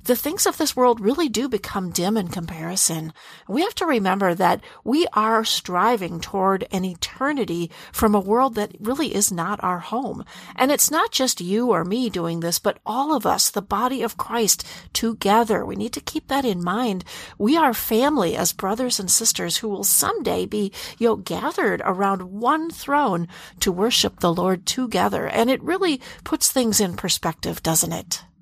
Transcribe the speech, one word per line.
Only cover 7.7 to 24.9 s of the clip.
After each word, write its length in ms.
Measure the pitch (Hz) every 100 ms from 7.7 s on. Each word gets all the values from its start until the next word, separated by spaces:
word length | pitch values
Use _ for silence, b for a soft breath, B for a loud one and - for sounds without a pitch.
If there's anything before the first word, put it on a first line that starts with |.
| B B
from 240 | - 220
a 60 | 208
world 340 | 190 233 262 214
that 200 | 208 -
really 360 | 214 277 285
is 180 | 196 208
not 320 | 170 170 202
our 140 | 180 180
home. 480 | - 233 262 - - B B
And 160 | - 262
it's 200 | 285 -
not 200 | 311 453
just 300 | - 254 -
you 300 | 180 208 247
or 160 | 175 175
me 240 | 233 240
doing 300 | 180 165 165
this, 180 | 170 175
but 220 | 202 -
all 300 | - 240 294
of 100 | 285
us, 240 | 196 185 -
the 140 | 202
body 400 | 196 202 247 262
of 160 | 226 -
Christ, 440 | - 233 208 - B B B
together. 720 | - 226 220 196 220 226 180
We 120 | 190 190
need 180 | 220
to 80 | 285
keep 260 | - 311 -
that 160 | 269
in 180 | 254 180
mind. 400 | 175 208 247 185 B B B -
We 180 | 208 330
are 160 | 294
family 640 | 220 - 226 277 294 170 -
as 160 | -
brothers 480 | - 190 226 254 -
and 100 | 185
sisters 480 | - 226 - 170 -
who 100 | 220
will 140 | 196
someday 600 | 202 - - 427 240 185
be, 260 | 190 214 196 B B -
you 100 | 226
know, 80 | 214
gathered 640 | 185 170 269 359 254 175
around 380 | - 185 196 190
one 460 | 185 202 240 311 330
throne 560 | - - 285 254 175 170 B B -
to 120 | 202
worship 480 | 180 226 - 208 -
the 140 | 175
Lord 320 | 175 180 185 -
together. 600 | - 254